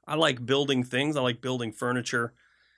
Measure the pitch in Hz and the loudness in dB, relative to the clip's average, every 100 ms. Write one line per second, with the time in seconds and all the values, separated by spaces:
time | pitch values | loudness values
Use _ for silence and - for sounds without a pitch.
0 | - 156 156 123 120 139 139 127 123 123 | -6 2 2 2 2 2 4 0 0 0
1 | 147 147 123 117 127 127 113 - 123 123 | 0 0 0 -2 -4 -4 -4 -4 -2 -2
2 | 117 123 117 _ _ _ _ | -2 -2 -2 _ _ _ _